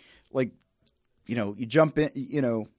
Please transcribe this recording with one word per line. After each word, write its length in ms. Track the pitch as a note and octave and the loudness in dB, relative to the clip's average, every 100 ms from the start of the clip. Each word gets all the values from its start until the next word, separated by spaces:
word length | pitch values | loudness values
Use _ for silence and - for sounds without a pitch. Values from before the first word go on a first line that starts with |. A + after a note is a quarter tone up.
| - - _ | -20 -20 _
like, 220 | C3+ B2 - _ _ _ _ _ _ - | -2 -2 -4 _ _ _ _ _ _ -6
you 80 | |
know, 200 | A#2+ G2+ G2+ | -4 -4 -4
you 80 | A2+ | 0
jump 320 | C#3+ D#3+ D3+ | 4 4 4
in, 120 | D3+ | -2
you 260 | C#3+ B2+ D3 | -2 -4 0
know, 260 | B2 A2+ G#2+ | 0 0 -4